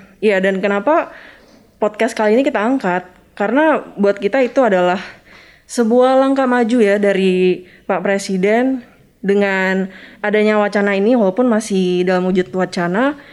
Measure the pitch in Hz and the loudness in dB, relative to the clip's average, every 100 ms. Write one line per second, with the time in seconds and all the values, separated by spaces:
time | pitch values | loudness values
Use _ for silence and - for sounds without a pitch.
0 | - _ 214 190 190 190 202 202 240 320 | -10 _ -2 0 0 -2 -2 -2 0 0
1 | - - - - _ _ _ - 208 - | -2 -10 -20 -20 _ _ _ -6 -6 -2
2 | 220 - 214 226 277 233 220 269 190 180 | -4 0 0 2 0 0 -2 -2 -2 -4
3 | - - _ - 208 262 311 - - - | -6 -18 _ -6 -2 2 2 0 -4 -2
4 | 202 202 196 269 240 277 233 185 180 185 | 0 0 -2 0 0 2 2 2 0 -2
5 | - - - - - _ - - 226 247 | -6 -20 -20 -20 -20 _ -8 -2 0 2
6 | 254 262 269 269 254 247 226 247 202 202 | 4 4 2 0 0 0 2 2 2 2
7 | 202 190 190 185 180 180 - - - 185 | 0 2 2 2 2 0 -6 -12 -6 -4
8 | 196 196 196 190 196 226 262 262 - _ | -2 -2 -4 -2 0 0 0 -4 -8 _
9 | _ _ 190 202 202 190 190 190 190 - | _ _ -2 0 0 0 0 -2 -4 -10
10 | - - 214 214 214 214 208 208 202 196 | -20 -8 -2 0 2 2 0 0 0 0
11 | 208 254 190 185 254 214 - 190 180 180 | 2 2 2 0 0 0 -2 -2 0 0
12 | 180 185 185 185 180 185 185 185 175 196 | 0 0 0 -2 -2 -4 -4 -4 -4 -2
13 | 269 294 - | -2 -4 -12